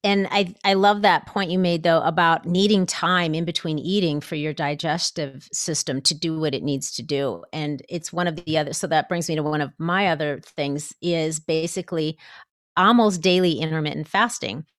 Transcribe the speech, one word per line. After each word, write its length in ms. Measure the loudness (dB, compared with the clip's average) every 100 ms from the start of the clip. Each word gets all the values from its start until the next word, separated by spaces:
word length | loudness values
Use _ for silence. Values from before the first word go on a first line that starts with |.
And 240 | 2 0 2
I, 240 | 0 -2 -2
I 100 | 0
love 280 | 4 4 6
that 240 | 4 4 2
point 240 | -4 0
you 80 | 2
made, 240 | 2 2
though, 180 | 4 4
about 440 | 2 2 4 2 0
needing 400 | 2 4 4 2
time 480 | -2 0 2 0
in 100 | -2
between 360 | -2 -4 -4 -4
eating 400 | -2 0 0 -2
for 160 | -4 -6
your 160 | -4
digestive 960 | -2 -4 -2 -2 -2 -2 -4 -8 -10 -10
system 480 | -8 -4 -4 -2 -2
to 120 | -2
do 240 | -2 -4 0
what 160 | -2
it 80 | -2
needs 300 | -2 -4 -4
to 100 | -10
do. 400 | -4 -2 -2 -6 -10
And 300 | -6 -6 -6 -8
it's 240 | -10 -6
one 160 | -4 -2
of 80 | -4
the 200 | -2 0
other, 140 | 0
so 140 | -4 0
that 220 | 0 0
brings 200 | -4 -2
me 60 |
to 80 | -2
one 180 | -2 -2
of 120 | -4 -4
my 300 | -2 0 2
other 340 | 0 -2 -6
things 540 | -10 -6 -4 -4 -8 -8
is 380 | -2 0 -2 -4
basically 760 | -2 -2 -2 -6 -6 -4 -4 -6 -18 -20 -20 _ _ 2
almost 440 | 6 6 4 2
daily 320 | 2 4 4
intermittent 520 | 0 -2 -2 -2 -4 -2
fasting 580 | 0 0 -2 -8 -8 -12